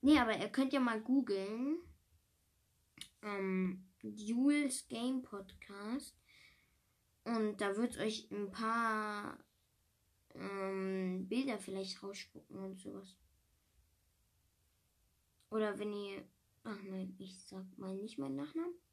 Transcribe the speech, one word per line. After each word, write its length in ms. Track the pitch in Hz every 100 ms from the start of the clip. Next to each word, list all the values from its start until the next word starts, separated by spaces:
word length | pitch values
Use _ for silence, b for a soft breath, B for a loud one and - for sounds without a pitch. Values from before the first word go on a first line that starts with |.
Nee, 160 | 262 294
aber 180 | 233 208
ihr 100 | 214
könnt 240 | - 269
ja 60 | 277
mal 220 | 247 220
googeln. 760 | 220 269 254 196 196 220 269 330 - - _ _ _ _ _ _ _ _ _ - - _
Ähm, 640 | 214 202 190 185 185 185 - _
Jules 880 | 214 214 208 233 269 294 285 - -
Game 340 | 233 247 262
Podcast. 960 | 254 202 190 - - 202 208 254 - - b b b b b b b _ _ _ -
Und 360 | 226 214 202
da 160 | 202 202
wird's 220 | 240 -
euch 280 | 220 214 -
ein 200 | 202 202
paar, 840 | 196 226 233 226 220 214 208 208 - - _ _ _ _ _ _ _ _ -
ähm, 920 | 190 196 190 190 190 190 185 185 185
Bilder 320 | 233 269 208
vielleicht 420 | 196 190 190 -
rausspucken 560 | 196 202 - - - 190
und 220 | 190 190
sowas. 360 | 196 196 190 - _ _ _ _ _ _ _ _ _ _ _ _ _ _ _ _ _ _ _ _ _ _ _
Oder 280 | 214 214 202
wenn 160 | 208
ihr, 340 | 208 202 196 185 _ _ _
ach 180 | 226 196
nein, 320 | 190 190 185 -
ich 200 | 190 - -
sag 200 | 190 190 -
mal 180 | 190 190
nicht 220 | 214 -
meinen 180 | 277 269
Nachnamen. 380 | 294 320 349 349 _